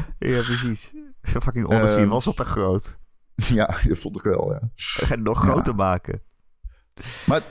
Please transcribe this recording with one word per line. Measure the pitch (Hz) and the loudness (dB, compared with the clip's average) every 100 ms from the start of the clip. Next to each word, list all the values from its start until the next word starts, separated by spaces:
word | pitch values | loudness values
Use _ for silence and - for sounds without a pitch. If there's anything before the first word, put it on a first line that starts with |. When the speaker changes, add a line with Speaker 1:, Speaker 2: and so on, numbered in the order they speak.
| 151 - | -4 -6
Speaker 1:
Ja, | - 123 | -2 0
precies. | 120 120 123 110 - 311 302 - | 0 -2 -2 -6 -8 -16 -16 -10
Fucking | - 123 - 120 113 | -2 0 0 0 2
Odyssey | 113 107 104 | 4 4 4
Speaker 2:
Ehm, | 104 | 4
Speaker 1:
was | 113 - | 2 0
al | |
te | - 127 | -2 -4
groot. | - 95 92 - - - _ _ - | -2 0 0 -2 -12 -20 _ _ -4
Speaker 2:
<laughs> | 104 113 | 0 2
Ja, | 107 - - | 2 2 2
dat | - | 2
vond | - 101 | -4 -4
ik | |
wel, | 107 92 98 | 0 0 0
ja. | - 117 - - - - | -2 -6 -4 -2 0 0
Speaker 1:
En | 135 | 0
nog | 107 117 - | 0 2 4
Speaker 2:
Ja. | |
Speaker 1:
groter | - - 107 | 4 2 2
maken. | 95 90 - 101 - _ _ _ - - _ - - - - | 2 0 -2 -8 -10 _ _ _ -18 -18 _ -16 -12 -6 0
Speaker 2:
Maar | 156 - | 0 -2